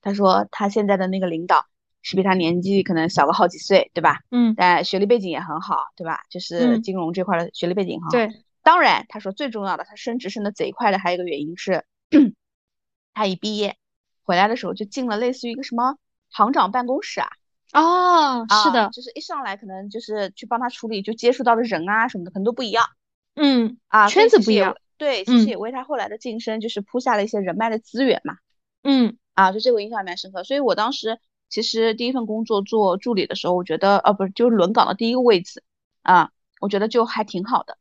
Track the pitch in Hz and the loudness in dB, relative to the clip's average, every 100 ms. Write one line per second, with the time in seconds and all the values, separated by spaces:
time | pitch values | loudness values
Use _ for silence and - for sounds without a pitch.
0 | 202 202 196 196 208 - 202 208 208 196 | -6 2 4 4 0 -4 -2 0 0 0
1 | 185 190 185 165 180 165 - _ _ _ | 0 -2 -4 -4 2 2 2 _ _ _
2 | - 190 190 185 165 175 190 196 - 165 | -4 -2 2 2 2 0 0 0 0 -2
3 | 165 - 143 - 175 160 - 190 - - | 0 2 2 2 0 0 2 2 2 0
4 | 160 143 _ 240 233 220 180 170 180 190 | 0 0 _ 0 0 2 2 2 0 -2
5 | 202 240 190 147 175 156 185 151 - _ | 2 0 0 -8 -6 -10 -4 -6 -6 _
6 | 165 156 _ 185 - 170 247 233 226 185 | -10 -10 _ -14 -8 0 2 2 -2 -4
7 | 165 180 208 170 170 - 185 185 180 - | -4 -4 -2 -2 -4 -6 -4 -2 -4 -6
8 | 165 240 220 220 _ _ 320 349 269 147 | -2 0 -2 -6 _ _ 4 4 4 2
9 | - 214 196 196 285 220 196 160 - - | -2 -10 -10 -8 -8 -6 -6 -6 -10 -12
10 | 254 233 196 214 202 202 - - 226 190 | -8 -6 -8 -6 -8 -6 -8 -2 0 0
11 | 180 180 180 143 151 175 - 180 _ _ | -2 -4 -4 -6 -8 -8 -4 -4 _ _
12 | _ 302 240 - _ _ _ _ _ _ | _ 4 4 0 _ _ _ _ _ _
13 | _ - 202 185 214 214 202 - _ _ | _ -4 -4 -2 -6 -4 -6 -6 _ _
14 | _ _ - 175 208 240 185 190 208 - | _ _ -2 2 2 0 -6 -8 -10 -6
15 | 254 208 247 254 240 226 269 233 254 277 | -4 -2 -4 -4 -8 -10 -8 -2 -2 -4
16 | _ _ _ - 220 285 202 254 247 277 | _ _ _ 0 2 4 2 0 -2 -4
17 | - - - - _ _ _ 302 330 359 | -4 -6 -8 -10 _ _ _ 2 4 2
18 | 359 339 294 247 226 208 285 247 202 - | 4 4 2 -2 2 2 4 2 0 -4
19 | 254 302 - 311 233 196 196 190 202 214 | -16 -16 -10 -8 -8 -10 -12 -14 -12 -12
20 | 226 214 196 - 220 240 247 - 226 214 | -8 -6 -6 -8 -6 -4 -4 -6 -8 -6
21 | 202 220 208 269 240 226 233 180 175 214 | -6 0 0 2 2 2 2 -2 -2 -2
22 | 240 196 175 190 202 247 240 226 226 _ | -2 -4 -10 -4 -4 -4 -2 -2 -2 _
23 | _ _ _ - 285 254 226 - _ 220 | _ _ _ 0 4 4 0 -4 _ 4
24 | 208 349 453 427 208 208 185 - _ _ | 6 6 6 6 6 2 2 -2 _ _
25 | 302 233 196 247 214 190 220 262 269 269 | -4 -2 4 4 4 0 -8 -10 -6 -6
26 | 202 214 254 220 233 220 220 208 202 247 | -6 -8 -10 -8 -6 -6 -6 -8 -6 -4
27 | 254 214 208 214 180 175 226 220 _ 226 | 0 0 0 -2 -4 -2 -2 -4 _ -2
28 | 262 190 - 185 _ _ _ _ 277 269 | 0 0 -2 -12 _ _ _ _ 0 2
29 | 226 - _ - 190 202 214 226 208 226 | 2 -2 _ 2 2 2 0 0 0 -8
30 | 185 180 190 190 185 277 254 180 220 277 | -8 -10 -10 -12 -4 -2 0 0 -2 -4
31 | 214 226 _ _ _ - 226 220 226 220 | -6 -8 _ _ _ -6 -4 0 0 0
32 | 240 262 220 214 226 208 196 220 196 190 | -4 -4 -6 -6 -2 -2 0 0 2 0
33 | 247 208 - - 180 180 180 240 196 202 | -2 -2 -2 -4 -2 -2 -2 0 2 4
34 | - 202 190 196 240 226 175 226 - 196 | 4 2 -4 0 2 4 2 2 2 0
35 | 226 254 240 190 180 - _ _ _ _ | -2 2 4 4 0 -20 _ _ _ _
36 | - 180 156 _ _ _ 202 202 220 240 | 4 4 4 _ _ _ -4 -2 0 0
37 | 226 - 208 175 208 233 - - | 0 -2 -6 -6 -4 -4 -4 -20